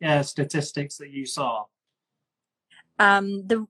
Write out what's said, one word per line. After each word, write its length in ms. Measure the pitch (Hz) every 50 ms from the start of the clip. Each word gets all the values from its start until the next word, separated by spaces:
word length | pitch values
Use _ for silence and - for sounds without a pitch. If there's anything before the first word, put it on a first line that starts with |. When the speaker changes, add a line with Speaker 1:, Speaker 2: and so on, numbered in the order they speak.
| 170
Speaker 1:
uh, 180 | 156 147 143
statistics 760 | 139 - - - 139 143 - 156 143 - - 151 143 143 - -
that 140 | 147 139
you 140 | 139 139 135
saw? 380 | 131 - 143 139 127 117 92 90 - _ _ _ _ _ _ _ _ _ _ _ _ _ _ _ _ _ _ _ _ _ - _ _ _ -
Speaker 2:
Um, 480 | 208 202 196 196 196 196 202 196 190 190
the, 180 | 226 220 220 -